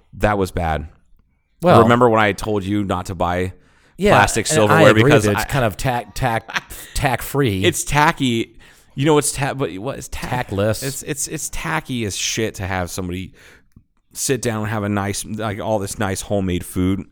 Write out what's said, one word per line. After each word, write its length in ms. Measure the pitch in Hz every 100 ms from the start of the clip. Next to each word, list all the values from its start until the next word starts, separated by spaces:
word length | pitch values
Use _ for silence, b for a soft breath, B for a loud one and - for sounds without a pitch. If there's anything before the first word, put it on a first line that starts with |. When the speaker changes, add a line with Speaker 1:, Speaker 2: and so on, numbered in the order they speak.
| _ -
Speaker 1:
That 220 | 104 104
was 140 | 95
bad. 380 | 92 82 78 76 - _ _ _ _ _ -
Speaker 2:
Well, 220 | 170 131
Speaker 1:
remember 260 | 113 120 123
when 100 | 110
I 140 | 107
told 320 | 95 107 104 95
you 180 | 104
not 220 | 98 92 90
to 100 | 87
buy 380 | 87 90 92 - b b b b
Speaker 2:
yeah, 140 | 196 147
Speaker 1:
plastic 300 | 101 117 -
Speaker 2:
and 40 |
I 40 | 135
Speaker 1:
silverware 340 | 107 156 151
Speaker 2:
agree 140 | 107 127
Speaker 1:
because 180 | 117
Speaker 2:
that 80 | 107
it's 100 | 104
Speaker 1:
I 20 | 104
Speaker 2:
kind 180 | 135
of 140 | 117 -
tack, 360 | 139 120 110
tack, 480 | - 131 113 - - - -
Speaker 1:
<laughs> 140 | -
Speaker 2:
tack 280 | - 139 120
free. 420 | - 139 135 95
Speaker 1:
It's 220 | - - -
tacky. 720 | 147 151 - 131 113 107 - b b b -
You 100 | 147
know 80 |
what's 180 | 147 143
ta-, 220 | - 139
but 180 | 127 127 90
what 200 | 120 -
is 120 | -
tack? 200 | - - 123 -
Speaker 2:
Tactless. 340 | 98 104 107
Speaker 1:
It's, 200 | 135 135
it's, 240 | - 143 -
it's 200 | 156 -
tacky 500 | - - 160 - 127
as 140 | 104 -
shit 380 | - - 110 -
to 120 | 92
have 240 | 92 87
somebody 420 | - 90 90 87 - b b b - _ _ _
sit 300 | - - 127
down 220 | 120 110
and 60 | 107
have 140 | 113
a 60 | 101
nice, 340 | 101 98 98 -
like, 340 | 107 107 101
all 180 | 92 110
this 180 | 98 -
nice 220 | 98 95
homemade 440 | - 101 95 90 -
food 380 | 95 90 98 -